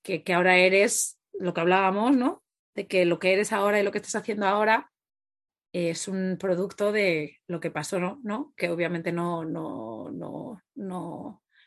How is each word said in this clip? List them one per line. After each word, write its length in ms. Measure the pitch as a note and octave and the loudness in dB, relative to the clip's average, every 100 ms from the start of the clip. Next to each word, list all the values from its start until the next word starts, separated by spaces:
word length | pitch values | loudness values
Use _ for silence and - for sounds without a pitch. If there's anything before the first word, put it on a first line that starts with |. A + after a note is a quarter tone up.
que, 200 | - E3+ | -6 -4
que 100 | - | 2
ahora 240 | F3 F#3 F3+ | 4 6 8
eres 640 | F#3 G3 A3 - - - _ - | 8 6 4 2 -4 -8 _ -6
lo 140 | F3+ | -4
que 80 | E3+ | 0
hablábamos, 540 | E3+ F#3 F#3+ G3+ A#3 C4+ | 4 4 4 2 2 2
¿no? 260 | C4 G#4 _ _ _ - | 0 -4 _ _ _ -12
De 120 | G3 | -2
que 180 | F#3+ F3 | 2 4
lo 140 | E3+ | 2
que 120 | F#3 | 2
eres 200 | F#3+ G3+ | 2 0
ahora 260 | G#3 G3+ G#3 | 0 2 2
y 40 | |
lo 80 | G3+ | 0
que 80 | G#3 | -2
estás 160 | - G#3+ | -6 -6
haciendo 300 | - G#3 G3 | -4 -2 0
ahora 460 | G#3 G#3+ A3+ - _ _ _ _ _ _ _ _ | 2 4 2 0 _ _ _ _ _ _ _ _
es 360 | F3+ E3+ E3 - | -4 -4 -4 -6
un 300 | F#3+ F#3 F#3 | -4 -4 -2
producto 520 | G3 F3 F3 - G3+ | -2 -2 -2 -2 0
de 460 | G#3+ G3 D#3+ D3 - - | 2 0 0 -4 -12 -10
lo 120 | E3+ | -8
que 120 | D#3+ | -6
pasó, 280 | D#3 D3+ F#3+ | -6 -4 -4
¿no? 200 | F3+ C#4 | -4 -6
¿No? 300 | A3+ A3 - - | -8 -8 -8 -6
Que 120 | F3 | -4
obviamente 420 | E3+ E3+ E3+ E3+ | -2 -2 -4 -4
no, 320 | E3+ F3 E3+ D#3+ | -4 -4 -4 -6
no, 640 | E3 D#3 - - A2 - | -8 -8 -10 -10 -12 -12
no, 500 | E3+ - D3+ B3+ G3+ _ - | -12 -12 -12 -14 -16 _ -14
no, 680 | G3 F3+ F3 - - - _ _ | -10 -10 -10 -12 -14 -18 _ _